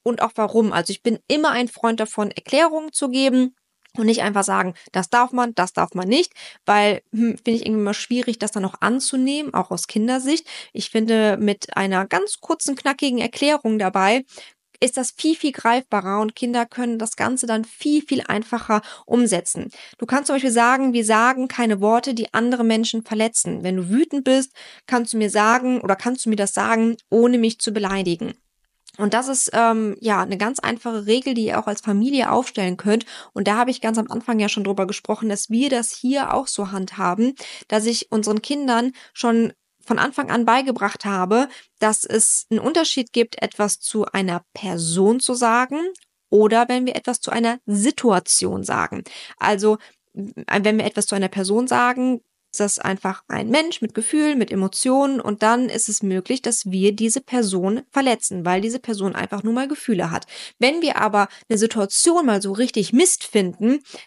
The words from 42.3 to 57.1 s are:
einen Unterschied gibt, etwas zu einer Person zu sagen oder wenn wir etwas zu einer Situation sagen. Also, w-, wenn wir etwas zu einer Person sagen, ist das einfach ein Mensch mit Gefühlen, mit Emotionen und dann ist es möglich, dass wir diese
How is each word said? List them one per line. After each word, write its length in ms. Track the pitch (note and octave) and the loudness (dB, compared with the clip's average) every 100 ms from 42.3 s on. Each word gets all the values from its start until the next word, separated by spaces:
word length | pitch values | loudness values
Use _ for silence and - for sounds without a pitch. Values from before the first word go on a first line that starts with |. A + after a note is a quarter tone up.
| - - | 0 0
einen 100 | A3 | -2
Unterschied 520 | B3+ E4 D#4 - A#3+ | 0 0 0 -2 -2
gibt, 300 | A#3+ A#3 - | 0 0 -2
etwas 380 | A3 - G#3 - | -6 -2 -2 -2
zu 260 | - A3 G3+ | -4 -4 -2
einer 380 | G3 F#3+ F3 - | -2 -2 -4 -8
Person 680 | - G3 E3+ E3 E3+ G3 B3 | -12 -8 -6 -2 2 4 4
zu 140 | - | 0
sagen 460 | B3 A#3 A#3 B3+ C#4+ F4+ F#4 _ _ _ | 0 2 2 0 -2 -6 -8 _ _ _
oder 380 | G#3 G#3+ A3+ A#3+ | 6 6 4 2
wenn 180 | B3 B3+ | 0 -2
wir 100 | A#3 | -2
etwas 240 | - A#3+ | -4 -6
zu 100 | - | -4
einer 280 | A#3 A#3 A#3+ - | -2 0 -2 -2
Situation 960 | G3+ A3+ D4 B3 F#3 - - F#3 F#3+ | 0 2 2 2 2 2 0 0 -4
sagen. 400 | - - E2 - - - - - | -4 -4 -4 -6 -12 -16 -20 -2
Also, 400 | - G#3 G#3+ G#3+ - _ _ | 0 2 2 0 -4 _ _
w-, 200 | G3 G3 - - G3+ | -12 -12 -12 -4 0
wenn 160 | G3+ G#3+ | 2 2
wir 60 | |
etwas 220 | G#3 G#3 G#3 | 0 -2 -2
zu 80 | |
einer 140 | G3 F#3 | -2 -2
Person 380 | G3 F#3+ G#3 B3+ | -2 0 0 2
sagen, 540 | B3 B3 B3+ B3+ B3 - _ _ | 2 2 2 0 -2 -6 _ _
ist 80 | - | -4
das 180 | G#3 - | -2 -2
einfach 420 | - F#3+ F#3+ G3 - | -4 -4 -4 -6 -6
ein 200 | A#3 A3 | -6 0
Mensch 320 | C#4+ E4 E4+ | 0 0 -4
mit 140 | A3 | -6
Gefühlen, 420 | - A3 D4+ D4+ C#4+ | -4 -2 2 2 2
mit 120 | G#3+ | 0
Emotionen 720 | F#3+ F#3+ - B3+ C4 C#4 C4+ | 0 -2 -2 2 2 2 0
und 220 | - G#3+ | -4 0
dann 260 | G#3+ A#3+ B3+ | 2 2 0
ist 200 | A3+ - | -2 -4
es 140 | G#3 | -2
möglich, 400 | G3 F#3 F#3 C4 | -2 -2 -2 -4
dass 280 | - A#3 F#3+ | -2 -4 -2
wir 240 | F#3 G3 | 0 2
diese 260 | G#3+ A3 | 2 0